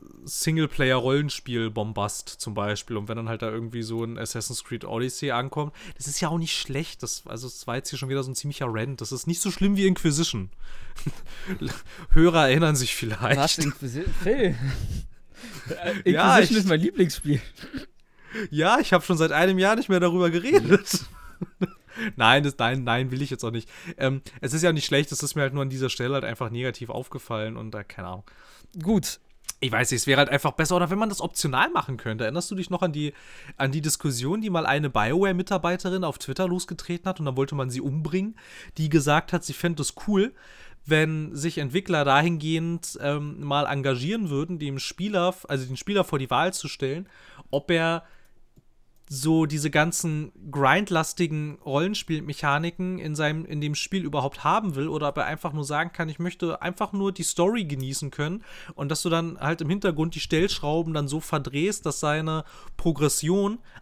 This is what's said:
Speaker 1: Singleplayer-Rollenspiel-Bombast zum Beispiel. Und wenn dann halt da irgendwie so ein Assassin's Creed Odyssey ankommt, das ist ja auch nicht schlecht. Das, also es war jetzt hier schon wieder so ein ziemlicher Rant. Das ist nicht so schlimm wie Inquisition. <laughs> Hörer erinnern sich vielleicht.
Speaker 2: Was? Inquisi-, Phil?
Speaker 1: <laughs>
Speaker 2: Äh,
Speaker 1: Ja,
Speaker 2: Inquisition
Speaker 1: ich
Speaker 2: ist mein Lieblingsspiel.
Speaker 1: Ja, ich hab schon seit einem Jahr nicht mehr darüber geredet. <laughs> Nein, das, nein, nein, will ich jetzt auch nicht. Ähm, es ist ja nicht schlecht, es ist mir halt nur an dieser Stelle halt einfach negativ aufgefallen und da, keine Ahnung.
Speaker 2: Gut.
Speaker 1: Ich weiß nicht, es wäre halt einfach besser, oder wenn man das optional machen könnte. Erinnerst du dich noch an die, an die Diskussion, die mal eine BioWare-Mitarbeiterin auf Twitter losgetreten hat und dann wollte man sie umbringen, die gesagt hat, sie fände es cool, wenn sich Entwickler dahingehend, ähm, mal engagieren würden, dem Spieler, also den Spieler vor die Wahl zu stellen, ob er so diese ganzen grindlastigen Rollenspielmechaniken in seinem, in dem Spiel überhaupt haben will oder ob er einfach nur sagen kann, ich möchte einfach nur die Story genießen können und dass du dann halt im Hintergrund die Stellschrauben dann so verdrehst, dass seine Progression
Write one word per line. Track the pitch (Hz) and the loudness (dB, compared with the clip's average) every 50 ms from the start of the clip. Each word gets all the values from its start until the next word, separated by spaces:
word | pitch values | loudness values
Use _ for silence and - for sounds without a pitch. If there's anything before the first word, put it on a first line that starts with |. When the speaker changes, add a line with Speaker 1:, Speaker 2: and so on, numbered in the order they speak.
| - - - - - | -18 -20 -20 -18 -14
Speaker 1:
Singleplayer-Rollenspiel-Bombast | 143 - - - 160 160 160 156 147 - - 139 127 131 127 117 131 135 147 151 143 - - - 123 120 117 113 113 107 113 104 110 107 104 101 104 - - - - | -10 -6 -4 0 0 2 2 2 0 2 2 2 4 4 4 2 2 2 2 2 0 -4 -6 -6 -4 -2 -2 -2 -2 -2 -2 -4 -4 -2 -4 -4 -4 -4 -6 -10 -12
zum | - - - 117 104 | -12 -10 -8 -6 -4
Beispiel. | 107 101 104 107 101 - - 117 104 | -2 -2 -2 -2 -4 -4 -6 -6 -6
Und | 101 107 | -6 -6
wenn | 110 | -6
dann | 113 113 113 | -6 -6 -6
halt | 113 107 | -6 -6
da | 117 110 | -6 -6
irgendwie | 110 117 117 113 117 117 110 | -6 -6 -6 -6 -6 -6 -6
so | 110 113 113 117 | -4 -4 -4 -4
ein | 117 117 - | -4 -6 -6
Assassin's | 117 - - 120 107 - 120 - - | -8 -8 -6 -6 -6 -6 -8 -8 -8
Creed | - 123 113 - | -8 -8 -8 -8
Odyssey | 95 104 113 127 127 - - - 143 | -6 -4 -4 -4 -4 -4 -4 -4 -2
ankommt, | 120 120 127 139 - 151 147 151 - - - - - | -2 -2 -2 -4 -4 -4 -6 -6 -8 -12 -16 -16 -14
das | - - | -10 -8
ist | 143 143 - | -6 -4 -2
ja | 180 156 | -2 0
auch | 165 | 0
nicht | 170 165 160 - | 0 -2 -2 -2
schlecht. | - - - 131 135 160 - - - - | -4 -4 -4 -4 -4 -4 -6 -8 -10 -8
Das, | - - - - | -8 -8 -8 -10
also | - 107 117 131 | -10 -10 -10 -10
es | 123 - - - | -10 -12 -12 -8
war | - 117 | -6 -6
jetzt | 131 - - | -6 -6 -6
hier | 147 127 | -8 -6
schon | 135 131 | -4 -2
wieder | 135 139 131 | -2 -2 -2
so | 131 | -4
ein | 131 | -6
ziemlicher | - - 147 139 - 143 120 | -6 -6 -6 -4 -4 -4 -2
Rant. | 110 110 113 135 135 - | -2 -2 -2 -4 -4 -6
Das | 117 - 131 | -8 -8 -8
ist | 123 - | -4 -2
nicht | 165 170 - | -2 -2 -2
so | - 202 | -2 -2
schlimm | 175 - 185 202 202 196 | 0 2 4 4 4 4
wie | 196 | 4
Inquisition. | 190 185 - - 165 143 151 170 - - 110 92 90 - - - - - - - - - - - - - - - - - - - 190 190 - | 4 4 4 4 2 4 2 2 0 -2 -4 -6 -6 -8 -8 -8 -8 -8 -8 -8 -8 -6 -6 -4 -6 -6 -6 -8 -10 -8 -8 -6 -6 -6 -6
<laughs> | - 135 - - - - - - 156 - | -6 -6 -6 -8 -10 -14 -14 -12 6 10
Hörer | - 160 165 175 165 165 147 131 | 12 12 12 10 8 6 6 6
erinnern | 127 151 170 156 151 | 6 6 4 4 2
sich | 131 127 - - | 2 0 -2 -2
vielleicht. | - - 110 107 95 120 107 135 139 | -2 -4 -4 -4 -2 2 2 4 4
Speaker 2:
Was? | 143 160 - - | 4 4 2 0
Inquisi-, | 151 147 139 - 143 123 120 143 180 143 - - 170 | 0 -2 -4 -4 -6 -8 -6 -4 -2 0 0 2 2
Phil? | 185 - 277 233 180 131 117 | 2 2 2 2 2 0 0
Speaker 1:
<laughs> | 131 135 123 - - - - - - - - - - - - - - 226 208 151 - - | -2 -4 -4 -2 -4 -4 -4 -4 -6 -8 -12 -18 -20 -20 -20 -18 -18 -16 -16 -12 -10 -10
Speaker 2:
Äh, | - - 175 214 208 202 - 180 | -8 -6 -4 -4 -4 0 4 4
Speaker 1:
Ja, | - - - - - | 4 6 8 8 8
Speaker 2:
Inquisition | 233 202 | 8 8
Speaker 1:
ich | - 220 214 185 | 8 6 4 4
Speaker 2:
ist | 190 | 4
mein | 160 156 | 4 4
Lieblingsspiel. | 175 330 - - 180 156 - - - 147 147 123 - - - - - - - 269 - - _ - - _ _ _ - - - 220 214 - | 4 2 4 4 2 2 2 0 0 0 0 0 0 -4 -14 -16 -16 -14 -12 -12 -12 -14 _ -20 -20 _ _ _ -18 -12 -8 -8 -6 -4
Speaker 1:
Ja, | 147 147 160 190 233 285 | 0 2 4 4 6 4
ich | - - 185 | 4 4 4
hab | 170 - | 2 4
schon | - 180 | 2 2
seit | 156 160 160 143 | 4 4 4 4
einem | 151 175 190 190 185 | 4 4 4 4 4
Jahr | 185 202 220 | 4 4 4
nicht | 226 - - | 2 2 2
mehr | 190 180 | 2 4
darüber | 180 175 170 185 180 170 | 4 4 4 4 4 4
geredet. | 165 175 175 269 339 - - - 190 190 - - - - - - - - - - - - 175 - - | 2 2 4 6 6 6 8 8 6 6 6 4 -4 -4 -4 -6 -14 -16 -18 -16 -14 -12 -12 -12 -6
<laughs> | - 190 - - - _ - - - 226 208 - | -4 -4 -4 -4 -6 _ -18 -10 -6 -6 -6 0
Nein, | - 117 110 127 143 147 | 4 6 6 8 6 6
das, | 143 - - | 2 0 0
nein, | 117 117 131 135 123 | 0 0 0 0 -2
nein, | 120 117 123 131 131 127 | 0 0 0 0 -2 -2
will | 131 143 | -4 -4
ich | 135 | -4
jetzt | 135 - - | -6 -6 -4
auch | 113 117 | -4 -4
nicht. | 113 - - - - - - - - | -4 -6 -8 -12 -16 -14 -14 -6 -2
Ähm, | 135 131 135 135 - - - - | -2 -2 -2 -2 -6 -10 -12 -8
es | - 127 139 | -6 -2 0
ist | 160 170 | 2 4
ja | 175 160 | 4 4
nicht | 151 - | 2 0
schlecht, | - 143 139 151 - 143 | 2 2 2 2 0 -2
es | - 151 | -6 -4
ist | 143 - | -4 -2
mir | 151 139 | 0 0
halt | 135 131 | 0 0
nur | 143 135 | -2 -2
an | 135 | -2
dieser | 131 131 131 123 | -2 -2 -2 -2
Stelle | - - 123 127 139 | -2 -2 -2 -2 -2
halt | 135 127 | -2 -2
einfach | 117 117 - 127 110 | -4 -6 -6 -6 -6
negativ | 113 120 127 127 117 - 123 113 | -4 -4 -4 -4 -6 -6 -8 -8
aufgefallen | 123 120 127 - - - - - 117 107 107 110 113 | -8 -8 -8 -8 -10 -12 -10 -6 -6 -4 -4 -6 -6
und | 113 110 110 | -8 -10 -10
da, | 110 107 101 | -10 -12 -12
keine | - - - 92 90 | -12 -14 -12 -10 -10
Ahnung. | 92 95 - - - - - - - - - - - 175 156 | -10 -12 -14 -16 -20 -20 -20 -20 -20 -20 -20 -18 -12 -6 0
Speaker 2:
Gut. | 190 226 185 - - - - _ _ - - - - - _ | 2 2 2 2 0 -6 -10 _ _ -20 -18 -16 -16 -10 _
Speaker 1:
Ich | - 123 | -4 0
weiß | 110 110 123 - 131 | 0 2 2 2 0
nicht, | 113 | 0
es | - 139 | 2 4
wäre | 135 135 | 4 6
halt | 143 - | 6 4
einfach | 143 139 - 147 - | 4 2 2 0 0
besser, | - 160 - 180 | 0 2 2 2
oder | 175 175 156 | 2 2 2
wenn | 185 202 | 0 0
man | 220 220 | 0 -2
das | - - | -2 -4
optional | - 165 - - - 151 127 131 170 320 | -6 -4 -4 -2 -2 0 2 2 2 2
machen | 349 170 - - 131 | 2 0 -2 -2 -4
könnte. | 113 - 117 110 107 123 | -6 -6 -4 -4 -2 -2
Erinnerst | 107 131 170 - - | -2 -2 -2 -4 -4
du | 202 | -6
dich | 190 180 - | -6 -4 -4
noch | 185 170 185 | -2 -2 0
an | 170 147 | -2 -2
die, | 151 147 147 - - - - - - - - - | -2 -4 -4 -6 -8 -16 -20 -20 -20 -18 -14 -6
an | - 139 135 | -2 -2 0
die | 135 160 | 0 0
Diskussion, | 147 156 - - - 151 127 117 123 143 190 220 | 0 -2 -2 -2 -2 -2 -2 -2 -2 -2 -2 -2
die | 220 208 | -2 0
mal | 180 165 - | 0 0 2
eine | - 135 147 151 139 | 2 2 2 0 0
BioWare-Mitarbeiterin | - 110 104 113 143 180 202 196 185 180 185 - 202 180 156 175 180 180 - 185 185 190 180 | 0 2 2 2 2 2 2 2 2 0 0 0 -2 0 0 0 -2 -2 -2 -2 -2 -2 -2
auf | 151 135 - | -2 -4 -6
Twitter | - - 131 - 190 180 | -8 -6 -4 -2 0 0
losgetreten | 175 185 - - 175 - - - 175 170 - 190 | 0 -2 -4 -6 -8 -8 -6 -6 -6 -6 -4 -6
hat | 185 - | -6 -4
und | 156 | -4
dann | 139 127 | -2 0
wollte | 131 135 139 151 | 0 -2 -2 -2
man | 143 131 127 | -2 -4 -4
sie | 123 131 | -4 -4
umbringen, | - 139 131 160 151 147 156 190 190 214 220 - - - - - - - - | -4 -2 -2 -2 -2 -2 -2 -2 -2 -2 -6 -10 -16 -20 -20 -20 -20 -12 -6
die | - 156 151 | -4 0 2
gesagt | 156 160 135 147 147 156 - - - | 4 4 4 4 4 2 2 0 -2
hat, | 170 - | -4 -2
sie | - 139 | -4 -6
fände | - - 175 165 151 | -2 -2 -2 -2 -2
es | 143 - - - - - | -4 -4 -6 -6 -2 0
cool, | - 190 202 262 - - - - - - - - - - - | 2 4 4 2 0 -6 -20 -20 -20 -20 -20 -20 -20 -12 -2
wenn | 139 156 156 156 160 156 156 156 - - | 2 4 4 4 2 0 -2 -4 -6 -6
sich | 143 143 170 - 156 | -4 -4 -4 -2 -4
Entwickler | 147 127 131 190 196 - 175 151 143 | -4 -2 -2 -2 0 0 2 2 4
dahingehend, | 139 139 143 156 170 170 156 151 156 160 165 165 170 170 165 - - - - - | 6 6 6 6 4 2 0 0 0 0 0 0 -2 -4 -4 -6 -10 -10 -6 -4
ähm, | 143 147 147 147 147 - - 147 | -2 -2 -2 -4 -6 -8 -8 -4
mal | 143 139 143 147 | -2 0 0 0
engagieren | - 143 143 131 135 131 123 127 165 220 233 208 160 | 0 0 0 0 0 0 0 0 -2 -2 -2 -2 -2
würden, | 143 139 156 170 180 156 | 0 -2 -2 -2 -4 -6
dem | 151 139 139 135 | -6 -6 -6 -6
Spieler, | - - - - 180 214 208 185 175 185 180 - - | -6 -8 -6 -6 -4 -2 0 2 2 2 0 -2 -4
also | - 147 135 131 | -6 -4 -4 -4
den | 127 131 | -6 -8
Spieler | - - - 202 196 175 | -8 -4 0 0 0 2
vor | - - 139 | 0 0 -4
die | 135 123 | -2 0
Wahl | 127 131 160 185 185 | 0 2 2 2 0
zu | - - | -4 -6
stellen, | 143 - - 139 131 143 170 196 - - - - - - - - - - | -8 -8 -4 -4 -4 -4 -4 -8 -12 -16 -20 -20 -20 -20 -20 -8 -4 -4
ob | 143 - - | -2 0 2
er | 175 165 165 165 165 165 - - - - - - - - - - _ _ - _ _ _ _ _ _ _ - | 2 2 4 2 0 0 -4 -8 -18 -20 -20 -20 -20 -20 -20 -20 _ _ -20 _ _ _ _ _ _ _ -16
so | - 143 131 131 156 160 160 160 | -12 -8 -2 2 4 4 4 4
diese | 147 156 151 143 151 | 2 0 -2 -2 0
ganzen | 139 151 151 170 - - - 165 156 151 156 - - - - 151 | 2 2 2 2 2 -2 -2 -2 -2 -4 -6 -8 -12 -16 -14 -8
grindlastigen | 139 143 139 135 147 190 208 190 180 160 160 - - - 175 160 156 151 151 151 143 | -2 2 4 6 6 4 4 2 2 0 0 0 -2 -2 -2 -2 -2 -2 -4 -6 -8
Rollenspielmechaniken | - - - 135 143 165 196 214 - - - 160 156 - 147 143 - - 147 143 147 165 170 170 - 185 185 185 180 | -12 -6 -2 0 0 0 0 -2 -4 -4 -4 -4 -4 -4 -6 -6 -4 0 0 0 2 0 -2 -4 -4 -4 -4 -4 -6
in | - 156 151 | -6 -6 -2
seinem, | 147 156 147 156 160 160 | 0 0 0 0 -2 -4
in | - - 147 | -6 -6 -4
dem | 151 147 147 | -2 -2 -2
Spiel | - - - 196 190 170 | -4 -4 -2 -2 -2 -2
überhaupt | 147 143 143 131 - - - - | -2 -2 0 -2 -2 -2 -2 0
haben | 147 180 226 214 190 147 | 2 2 2 2 0 -2
will | 135 147 160 | -2 -2 -4
oder | 143 151 147 143 | -2 -2 -2 -2
ob | 139 156 | -2 -2
er | - | -2
einfach | - 156 151 - 165 143 | -4 -4 -4 -6 -6 -4
nur | 156 143 | -4 -4
sagen | 135 147 151 165 175 - | -2 -2 -2 -2 -2 -4
kann, | - 170 160 | -6 -6 -6
ich | 151 - | -4 -4
möchte | 170 180 - - 180 165 156 - - | -6 -6 -4 -4 -4 -4 -4 -4 -4
einfach | 175 185 - 214 - - | -6 -4 -4 -4 -4 -2
nur | 196 196 196 190 | -2 -2 -2 -2
die | - 165 | -2 -4
Story | - - - 170 196 233 240 196 | -2 0 2 2 2 2 0 -2
genießen | 147 143 131 131 131 135 - 147 139 | -4 -4 -4 -4 -6 -6 -6 -6 -6
können | - - 147 156 180 220 - - - - - - 160 | -4 -4 -4 -4 -4 -6 -10 -14 -18 -16 -16 -14 -10
und | - 147 139 | -6 -4 -4
dass | 160 - - | -2 -2 0
du | 180 | 0
dann | 165 165 165 165 - - | 0 0 0 -2 -4 -4
halt | 127 143 165 - | -2 -2 -2 -2
im | 160 143 | 0 -2
Hintergrund | 180 202 - 190 160 147 156 165 - | 0 0 0 0 0 0 0 -2 -2
die | 156 | -6
Stellschrauben | - - 165 156 180 202 - - - 147 151 165 165 160 160 | -4 0 2 2 2 2 0 -2 -2 0 0 0 0 0 -2
dann | 151 147 | -2 -2
so | 135 143 156 | -2 -2 -4
verdrehst, | - - - 151 139 135 135 143 165 202 208 - - | -4 -2 -2 -2 -2 -2 -2 0 0 0 0 -2 -2
dass | 156 143 - | -4 -4 0
seine | - 147 151 156 160 160 156 160 - - - - - - - - | 0 0 0 0 0 0 -2 -2 -4 -6 -12 -18 -16 -12 -6 -2
Progression | - 170 151 135 156 143 - - 151 156 185 202 196 202 220 240 - - - - | 0 2 2 4 4 2 4 2 2 2 2 4 2 2 0 -4 -8 -14 -20 -20